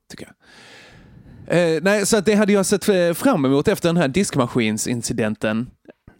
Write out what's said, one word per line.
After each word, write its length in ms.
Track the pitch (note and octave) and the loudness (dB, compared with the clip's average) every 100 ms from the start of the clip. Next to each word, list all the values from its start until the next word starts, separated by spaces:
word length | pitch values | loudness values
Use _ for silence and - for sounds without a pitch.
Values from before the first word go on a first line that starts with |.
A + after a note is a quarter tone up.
| - | -20
tycker 160 | - - | -20 -20
jag. 1500 | _ _ - - - - - - - - - - E3 E3+ D#3+ | _ _ -20 -20 -20 -20 -20 -20 -20 -20 -20 -4 0 0 0
Eh, 40 | |
nej, 220 | F#3+ G#3 G3 | 0 0 2
så 120 | A3 | 0
att 80 | F#3 | 2
det 80 | G#3 | 2
hade 180 | G#3 | 4
jag 120 | G3+ F#3 | 2 2
sett, 240 | G3 - | 0 2
eh, 240 | F#3 E3+ | 2 2
fram 320 | D#3+ C4+ G3 C3 | 0 0 2 2
emot 220 | C#3 F#3 | 2 2
efter 220 | G3 E3+ | 0 0
den 80 | E3+ | 0
här 100 | C#3 | 0
diskmaskinsincidenten. 1600 | D3+ G3+ C#3+ A#2+ C3 A2 G#2+ - A#2+ - A#2 G#2+ G#2+ A2 A2 B2+ - - - - | 0 -2 0 0 0 0 -2 -4 -6 -6 -4 -4 -4 -4 -4 -6 -12 -20 -20 -20